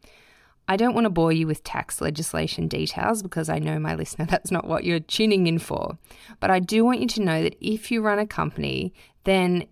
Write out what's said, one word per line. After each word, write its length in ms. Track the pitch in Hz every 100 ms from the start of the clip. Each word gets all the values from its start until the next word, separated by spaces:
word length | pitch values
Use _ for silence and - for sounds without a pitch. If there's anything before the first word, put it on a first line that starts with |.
| - - _ _ _ _ -
I 60 | 196
don't 180 | 240
want 120 | 233 226
to 40 |
bore 220 | 170 165
you 140 | 160 160
with 180 | 151
tax 340 | - - - -
legislation 640 | 156 151 165 160 160 - 160
details 540 | 165 156 - - 226
because 260 | 190 165 160
I 100 | 160
know 200 | 151 156
my 160 | 156
listener, 320 | 160 156 - 160
<laughs> 40 |
that's 200 | - -
not 160 | 175 -
what 180 | 160
you're 160 | 180 170
tuning 460 | 156 - 220 202 170
in 120 | 165
for. 380 | - - - 165 - - - -
But 100 | 190
I 80 | 185
do 240 | 180 220
want 160 | 233 254
you 60 | 247
to 160 | 220
know 200 | 190 160
that 140 | 165 -
if 320 | - 220 -
you 120 | 233
run 160 | 214 202
a 80 | 214
company, 640 | - 160 - 143 131 180 - - _
then 400 | - 190 180 180 -